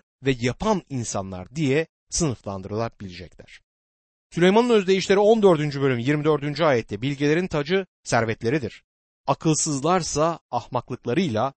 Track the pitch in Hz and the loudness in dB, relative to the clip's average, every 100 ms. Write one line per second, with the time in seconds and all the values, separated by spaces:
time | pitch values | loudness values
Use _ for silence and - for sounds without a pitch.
0 | - _ 131 120 123 - 202 190 - 135 | -6 _ -4 -2 -4 -2 -2 -2 -4 -8
1 | 107 104 95 90 90 135 139 143 160 _ | -6 -6 -8 -10 -12 -4 0 0 -2 _
2 | _ - 160 110 104 98 95 104 117 - | _ -4 -2 -4 -8 -10 -8 -6 -6 -8
3 | 98 87 85 - - - _ _ _ _ | -16 -14 -18 -20 -20 -20 _ _ _ _
4 | _ _ _ 165 185 214 247 220 185 190 | _ _ _ 2 4 4 4 2 4 0
5 | - 196 208 226 202 156 151 139 139 120 | 2 4 4 6 6 4 2 0 0 0
6 | 123 151 151 147 147 143 160 120 - 101 | 0 0 0 0 -2 0 2 2 0 -6
7 | 131 139 147 160 185 151 143 190 185 _ | -6 -2 0 0 -2 -4 -2 -4 -4 _
8 | - 120 113 110 113 151 107 - _ _ | -2 0 0 -2 -2 -2 -4 -12 _ _
9 | _ _ - 139 165 151 160 139 156 180 | _ _ -4 -2 0 0 -2 -2 0 0
10 | 156 147 165 160 _ 120 - 123 - 127 | -2 0 -2 -2 _ -8 -6 -8 -6 -8
11 | 123 135 175 107 135 | -2 -2 0 -2 -4